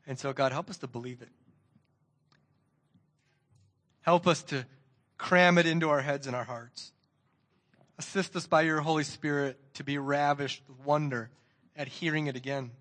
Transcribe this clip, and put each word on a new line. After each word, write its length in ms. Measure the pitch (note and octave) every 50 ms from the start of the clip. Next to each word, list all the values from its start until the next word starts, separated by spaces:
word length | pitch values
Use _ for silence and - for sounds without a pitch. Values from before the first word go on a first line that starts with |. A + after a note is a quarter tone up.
| _ D3
And 100 | C3 C3
so, 140 | - C#3
God, 180 | C3+ - C#3 C3
help 200 | B2+ D3 F#3+ -
us 80 | F#3+ -
to 100 | - C3
believe 340 | A#2+ A#2+ A#2+ B2+ B2 A#2+
it. 80 | A#2 - _ _ _ _ _ _ _ _ _ _ _ _ _ _ _ _ _ _ _ _ _ _ _ _ _ _ _ _ _ _ _ _ _ _ _ _ _ _ _ _ _ _ _ _ _ _ _ _ _ _ _ _ _ _
Help 240 | _ E3 F3 F3 F3
us 160 | F3+ D#3+ - -
to 220 | - D3 C3+ A#2+ - - _ _ _ _ _ _ _ _ -
cram 380 | - - F#3 F3+ F3+ F3+ F3
it 100 | F3 E3+
into 220 | E3 D#3+ E3 D#3+ D#3
our 120 | D3 C#3+
heads 260 | C3 D3 C#3+ C#3+ C#3
and 80 | C3+ B2
our 100 | B2 A#2
hearts. 460 | A#2 B2 A#2 A#2 A#2+ _ - - - _ _ _ _ _ _ _ _ _ _ _ _ _ _ _ _ _ _ _ _ _ -
Assist 360 | - - - G3 F3+ - -
us 120 | F3+ E3
by 160 | - E3+ D#3
your 180 | D#3+ D#3+ D#3 D#3
Holy 240 | D3 D#3+ D#3+ D#3 D3
Spirit 540 | - - - - D3+ D3 C#3+ C#3+ C3+ B2+ _ _ _ _
to 100 | - C#3+
be 140 | C#3 C#3+ C#3+
ravished 640 | C#3 C#3 C#3+ C#3+ D3 C#3+ D3 C#3 C#3+ C3 - - _
with 120 | - C3+ B2+ C3+
wonder 420 | C#3+ D3 D3+ D3+ C#3+ C3 A#2 A2+ A#2 _ _ _ _ _ _ _ _ _
at 100 | D3+ C#3+
hearing 420 | C3 - - E3+ E3 D3+ D#3 D3+ C#3+
it 80 | B2+
again. 340 | B2+ B2 C3+ C#3 C#3 C3 A#2+ A#2+ -